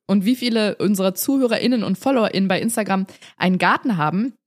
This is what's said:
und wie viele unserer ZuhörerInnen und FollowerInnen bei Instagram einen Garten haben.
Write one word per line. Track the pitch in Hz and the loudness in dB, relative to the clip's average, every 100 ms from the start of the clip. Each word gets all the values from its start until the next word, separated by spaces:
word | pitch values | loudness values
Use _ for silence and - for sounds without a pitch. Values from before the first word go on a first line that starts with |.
| - | -2
und | 196 | 0
wie | 190 254 | 2 0
viele | 240 226 214 - | 0 0 0 0
unserer | 180 202 190 185 | 0 2 0 -2
ZuhörerInnen | - 269 247 226 240 247 | -2 0 2 2 0 0
und | 190 190 | -2 -2
FollowerInnen | - 269 208 - 190 | 0 0 0 0 0
bei | 185 | 0
Instagram | 226 226 196 190 190 - - - | -2 -4 -2 -2 -4 -10 -20 -4
einen | 185 185 | 0 2
Garten | 175 247 285 185 | 2 0 0 -2
haben. | 151 185 254 - | 0 -2 -4 -6